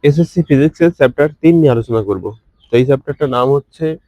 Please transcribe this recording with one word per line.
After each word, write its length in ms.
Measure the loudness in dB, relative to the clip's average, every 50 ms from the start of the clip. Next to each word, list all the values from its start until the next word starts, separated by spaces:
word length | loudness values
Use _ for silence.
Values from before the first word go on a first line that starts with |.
| 0
এসএসসি 360 | 0 0 0 -2 -2 -2 -6 -2
ফিজিক্সের 480 | _ 0 2 2 0 0 0 -2 -2 2
চ্যাপ্টার 340 | _ 0 0 0 0 -2 -2 -2 _
তিন 140 | 0 2 2
নিয়ে 160 | 4 2 2 2
আলোচনা 260 | 0 -2 -4 -4 -4 -2
করব। 220 | -4 -6 -6 -6 -12 -14 -14 _ _ _ _ _
তো 100 | _ 0
এই 80 | 0 2
চ্যাপ্টারটার 440 | 2 0 -2 _ -10 -8 _ -6 -4
নাম 180 | -2 -2 0 0
হচ্ছে 360 | 0 -2 -4 _ _ _ -8 -8 -8 -10 _